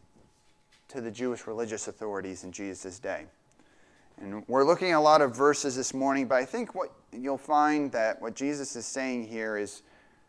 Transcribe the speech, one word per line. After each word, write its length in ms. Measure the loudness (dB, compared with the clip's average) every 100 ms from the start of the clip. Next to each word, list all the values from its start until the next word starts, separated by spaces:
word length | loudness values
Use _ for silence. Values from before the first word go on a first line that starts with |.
| _ _ _ _ _ _ _ _ _
to 140 | -10
the 100 | -10
Jewish 360 | -6 -4 -4 -6
religious 420 | -6 -4 -6 -8
authorities 560 | -8 -6 -4 -6 -10 -12
in 80 |
Jesus' 440 | -10 -10 -8 -12 -10
day. 280 | -6 -8 -10 _ _ _ _ _ _ _ _ -16
And 260 | -10 -10 0
we're 160 | 4
looking 280 | 6 4 4
at 80 | 6
a 20 |
lot 200 | 8 8
of 140 | 6 4
verses 400 | 4 4 0 -2
this 180 | -4
morning, 360 | -2 0 0 2
but 60 | 2
I 100 | 2
think 280 | -4 -6
what 200 | -6 -6 -8 _
you'll 260 | -10 -6 -6
find 540 | 2 4 4 2 0
that 300 | 2 0 0
what 140 | -6 -4
Jesus 380 | -4 -4 -6 -8
is 80 | -8
saying 420 | -6 -4 -4 -6
here 300 | -6 -4 -2
is 240 | -4 -8 -20 _ _ _